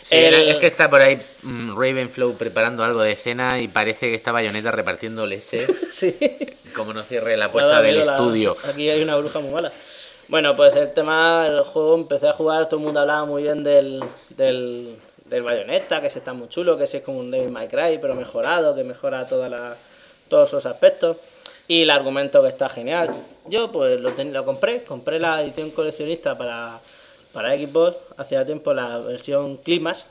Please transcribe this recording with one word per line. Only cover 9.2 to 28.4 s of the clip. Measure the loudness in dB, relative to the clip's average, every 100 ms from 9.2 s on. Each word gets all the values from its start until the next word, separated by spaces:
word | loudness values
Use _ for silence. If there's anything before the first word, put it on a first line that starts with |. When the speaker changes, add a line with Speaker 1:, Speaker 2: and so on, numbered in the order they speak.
| -2 -6
Speaker 2:
muy | -4
mala. | -4 -6 -8 -20 -20 -20 -20 -2
Bueno, | 0 2 8
pues | 8 8
el | 2
tema | 0 0 4 4 4 2
del | 2
juego, | 0 0 2
empecé | 2 2 0 0
a |
jugar, | 2 0 0 0
todo | -2
el |
mundo | -2 0
hablaba | 0 0
muy | -2 -2
bien | -2 -2
del, | 4 4 4 -6 -12 -14 -20
del, | -2 0 0 -4 -8 -12 -18 -20 _
del | _ -6
Bayonetta, | -2 -4 -2 -4 -2 -4
que | -4
si | -8
está | -12
muy | -14 -10
chulo, | -2 0 0
que | -2
si | -4
es |
como | -8 -10
un | -6
Devil | -4 -4
May | -8 -6
Cry, | -2 -2 -2
pero | -4
mejorado, | -6 -8 -6 -2 0 0
que | -2
mejora | -6 -6 -6 -6
toda | -4 -4 -4
la, | -8 -12 -16 _ -20 -20 _ _
todos | 4 4
sus | 2 -6
aspectos. | 4 4 4 -2 -4 -12 -20 -20 -20 0
Y | 2
el | 4
argumento | 4 2 -4 4 4
que | 4
está | 0 -6
genial. | -6 -4 -2 -2 -6 -14 -20 -6
Yo, | -4 -2
pues, | 0 0 0
lo | -2
ten-, | -4 -6
lo | -4
compré, | -4 -2 -2 -4
compré | -8 -10 -6 -2
la | -2 -2
edición | -4 -6 -8
coleccionista | -4 -6 -6 -8 -6 -6 -6
para, | -8 -10 -12 -16 _ -20 -20 _ _
para | -8 -4 -4
Xbox, | -2 2 2 0 -18 -16
hacía | -4 -2